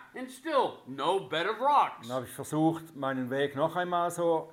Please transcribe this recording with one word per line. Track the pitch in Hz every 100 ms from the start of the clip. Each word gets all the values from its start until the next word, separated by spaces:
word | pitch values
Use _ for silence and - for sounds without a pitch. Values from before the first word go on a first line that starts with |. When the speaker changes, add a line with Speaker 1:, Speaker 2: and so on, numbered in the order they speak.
| - 233
Speaker 1:
and | 254
still | - 320 277 185 - -
no | 139 147 196
bed | 139 156 180
of | 220
rocks. | 269 277 156 - 117
Speaker 2:
Dann | 127
habe | 113
ich |
versucht, | - 131 151 160 160 - 143
meinen | 135 131 123
Weg | 135 139 131
noch | 160 175
einmal | 180 175 175
so, | 170 170 160 160